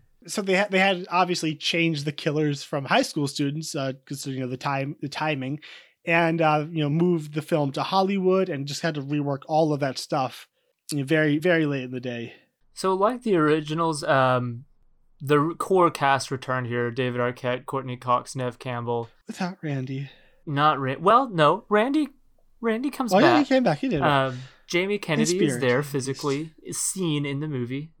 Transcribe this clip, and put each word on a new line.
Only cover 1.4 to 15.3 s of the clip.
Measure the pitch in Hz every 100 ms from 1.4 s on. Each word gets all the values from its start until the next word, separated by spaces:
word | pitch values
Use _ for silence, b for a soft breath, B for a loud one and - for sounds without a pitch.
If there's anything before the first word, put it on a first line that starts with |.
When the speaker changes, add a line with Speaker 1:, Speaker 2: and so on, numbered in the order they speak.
| 160
Speaker 1:
changed | 147 - 170 170 156
the | 147
killers | 147 160 147 151 143
from | - 151 135
high | 220
school | 277 160 139
students, | - 143 147 156
uh, | 147 135 135 -
'cause, | 135 143
you | 131
know, | 127
the | 131
time, | 147 139 139 151
the | 143
timing, | - 156 143 131 147 B B B B -
and, | 170 170 165
uh, | 156 151 151
you | 165
know, | 147
moved | 156 180 170 151
the | 151
film | - 160 143
to | 139
Hollywood | 135 190 190 202 185 190 185
and | 143 139
just | 143
had | 170
to | 151
rework | 139 147 143 139 -
all | 156 160
of | 147
that | 139 123
stuff, | - 151 131 - - _ _ _ -
you | 147
know, |
very, | 135 156 156 147
very | 175 165 147
late | 139
in | 127
the | 127
day. | 123 120 113 - _ _ _
Speaker 2:
So | - 190
like | 190 202 247
the | 240 180
originals, | 151 156 151 156 165 151
um, | 151 139 131 127 123 120 - _ _ _ _ _
the | 139